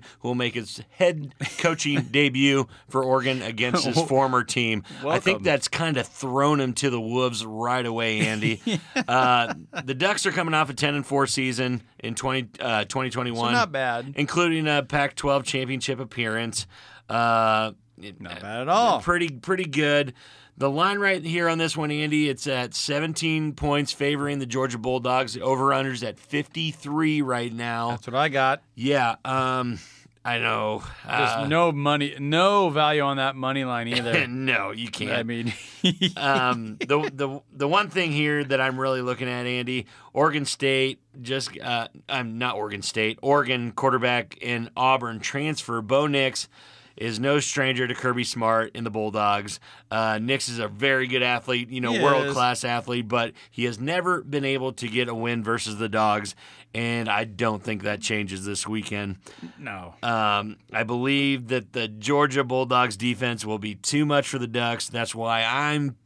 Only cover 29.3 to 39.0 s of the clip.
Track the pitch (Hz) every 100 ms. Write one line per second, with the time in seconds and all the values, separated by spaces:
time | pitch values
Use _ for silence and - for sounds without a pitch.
29.3 | 131 131 127 123 104 - - - _ 120
30.3 | 117 113 110 107 107 - - - 117 113
31.3 | 113 113 160 170 143 143 147 143 139 143
32.3 | 160 190 202 180 147 151 151 139 139 135
33.3 | 131 131 139 127 120 117 123 120 117 127
34.3 | 127 131 117 98 107 117 110 104 120 117
35.3 | 117 117 - - - 185 180 185 - 143
36.3 | 135 127 120 110 107 117 147 147 135 139
37.3 | 139 - 131 143 185 196 165 165 147 151
38.3 | 147 139 135 131 131 135 127